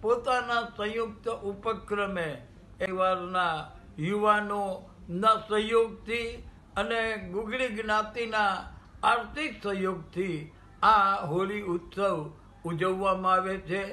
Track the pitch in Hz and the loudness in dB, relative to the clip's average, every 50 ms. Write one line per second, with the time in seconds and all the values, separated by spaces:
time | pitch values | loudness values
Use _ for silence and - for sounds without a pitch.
0 | - 214 240 240 - 269 254 247 240 240 240 233 220 - - - 208 214 220 226 | 4 2 2 2 2 0 0 0 0 0 0 -2 -2 -2 -6 -4 -4 -2 -2 -2
1 | 226 220 214 - - 233 - - 202 202 202 196 - 220 220 196 - - 208 202 | -4 -4 -6 -8 -6 -6 -6 -4 -6 -8 -8 -4 -4 -4 -4 -4 -4 -4 -2 -2
2 | 202 196 190 180 165 156 139 127 - - - - - - - - 185 190 185 185 | -2 -2 -2 -2 -4 -4 -6 -8 -12 -18 -20 -20 -20 -20 -6 -6 -4 -4 0 2
3 | 185 185 185 180 180 180 185 185 180 175 160 156 - - - - - - - - | 2 2 2 0 -2 -2 0 2 2 2 0 -2 -6 -10 -16 -20 -20 -16 -8 -4
4 | 151 175 202 208 208 214 208 208 202 202 202 208 202 196 185 190 - - - - | -2 0 0 2 4 6 4 4 4 0 -2 -2 -2 -2 -4 -8 -10 -16 -20 -18
5 | - - 170 180 208 220 220 220 214 - 208 214 220 220 226 226 226 220 - 196 | -12 -8 -4 2 4 4 4 4 2 0 0 2 2 4 4 4 4 4 0 -10
6 | - 208 226 240 233 233 240 233 - - - - - - - 196 208 226 233 226 | -6 -4 -4 -4 -4 -6 -8 -10 -14 -16 -18 -20 -20 -8 -4 -2 -2 0 0 0
7 | 220 226 220 208 185 175 175 202 226 214 226 254 262 247 208 214 220 214 214 214 | 0 0 -2 -4 -6 -6 -6 -6 -4 -4 -2 -2 -2 -2 -2 -4 -2 0 2 2
8 | 214 214 - 240 233 220 220 214 208 196 190 180 - - - - - - - - | 0 0 -4 -6 -4 -2 0 2 2 2 0 -2 -6 -10 -14 -18 -20 -20 -12 0
9 | - - 233 240 220 208 - 190 208 208 214 - - 202 196 190 190 185 185 170 | 2 4 4 4 0 -4 -6 -4 -4 -4 -6 -6 -4 -4 -2 0 -2 -2 -2 -4
10 | 156 - - 175 196 185 165 151 151 - - - - - - - - 202 220 208 | -10 -10 -6 -4 -4 -2 -4 -6 -8 -10 -16 -20 -20 -20 -4 2 6 6 8 8
11 | 196 196 196 202 - 139 156 180 196 196 208 208 202 185 170 175 - - - 185 | 6 4 2 2 0 0 0 0 0 0 -2 -4 -2 -2 -4 -4 -4 -6 -4 0
12 | 202 196 180 160 151 151 - - - - - - - 170 170 156 180 190 185 185 | 2 2 2 0 -4 -8 -12 -16 -20 -20 -20 -10 -6 -6 -2 0 2 0 2 2
13 | 196 190 190 185 190 185 185 185 185 190 190 190 - 156 180 196 196 196 | 2 2 2 2 4 4 4 4 4 0 -4 -6 -4 -4 -2 -2 -2 -4